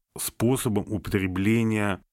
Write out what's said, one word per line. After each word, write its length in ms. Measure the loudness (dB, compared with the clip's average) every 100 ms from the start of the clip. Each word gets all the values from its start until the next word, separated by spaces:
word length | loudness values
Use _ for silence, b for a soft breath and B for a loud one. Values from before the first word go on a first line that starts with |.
| _ -10
способом 640 | -10 0 0 2 0 -2 -2
употребления 1120 | -6 -2 -2 0 0 2 2 2 0 0 -4 _